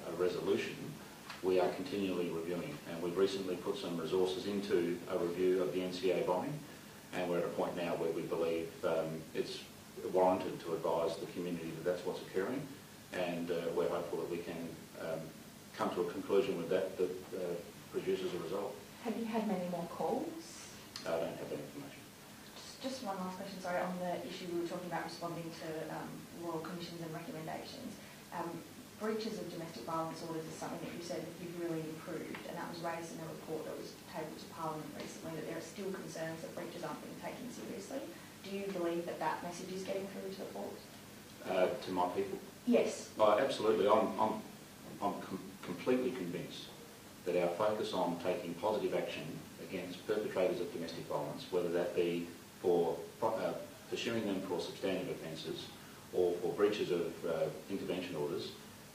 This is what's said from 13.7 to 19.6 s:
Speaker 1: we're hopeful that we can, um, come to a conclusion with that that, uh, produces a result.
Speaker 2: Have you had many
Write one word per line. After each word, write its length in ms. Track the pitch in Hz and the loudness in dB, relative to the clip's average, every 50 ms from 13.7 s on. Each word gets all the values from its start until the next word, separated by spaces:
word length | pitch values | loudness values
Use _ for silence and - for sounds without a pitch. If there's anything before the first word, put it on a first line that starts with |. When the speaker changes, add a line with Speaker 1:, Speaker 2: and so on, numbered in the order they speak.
| - | 2
Speaker 1:
we're 140 | - - | 2 4
hopeful 320 | - - - - - - - | 4 2 0 0 0 -2 -2
that 100 | - - | -2 -2
we 100 | 85 85 | -2 -2
can, 280 | - - 82 82 85 80 78 - - - - - | -2 -4 -4 -4 -6 -6 -8 -10 -12 -12 -10 -6
um, 220 | 90 80 80 80 80 78 - - - - - - - - - | -4 -2 -2 -2 -4 -6 -10 -14 -16 -16 -16 -16 -16 -8 -4
come 120 | - 107 95 - | -2 0 0 2
to 60 | 92 | 0
a 100 | 87 - | 0 0
conclusion 460 | - 98 - - 101 98 92 98 90 | -2 -4 0 4 6 6 6 6 2
with 120 | 85 82 - | 0 2 2
that 280 | 92 85 82 - - | 4 4 2 2 2
that, 140 | 92 90 87 - - - - 92 | 2 2 2 0 -2 -8 -6 -4
uh, 220 | 95 90 87 87 - - - - - - - | -2 -2 -2 -2 -4 -6 -10 -14 -16 -10 -6
produces 420 | - 92 - 95 95 92 - - - | -4 -2 0 2 2 2 0 -2 -2
a 60 | 82 | -2
result. 360 | - 78 - - - - - - - - - - 240 | -2 -2 -2 -2 -2 -2 -4 -8 -12 -14 -12 -6 -4
Speaker 2:
Have 100 | 233 - | -2 -2
you 80 | 233 226 | -2 -2
had 220 | 214 233 220 202 | 0 0 0 2
many 160 | 202 185 180 | 2 2 0